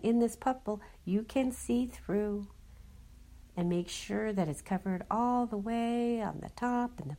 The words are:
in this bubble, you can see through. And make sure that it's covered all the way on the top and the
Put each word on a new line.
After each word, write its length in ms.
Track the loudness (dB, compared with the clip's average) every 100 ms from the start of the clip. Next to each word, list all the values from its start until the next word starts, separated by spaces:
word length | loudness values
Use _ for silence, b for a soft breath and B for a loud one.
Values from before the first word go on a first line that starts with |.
in 160 | 4 6
this 160 | 4 2
bubble, 440 | 0 0 -2 -6 B B
you 200 | 0 0
can 260 | 2 2 2
see 340 | 0 0 2 0
through. 600 | -4 -2 0 0 -2 -6 -14 -20 b b b -20 -20 -20 -20 -10 -2
And 120 | 2
make 200 | 2 0
sure 440 | -6 -2 0 0
that 140 | 2 0
it's 160 | -2
covered 420 | -2 -2 0 -2 0
all 360 | 2 4 2 2
the 100 | -2
way 680 | -2 0 0 2 2 0
on 160 | -2 -4
the 80 | -8
top 500 | -2 0 2 0 -4
and 100 |
the 60 | -8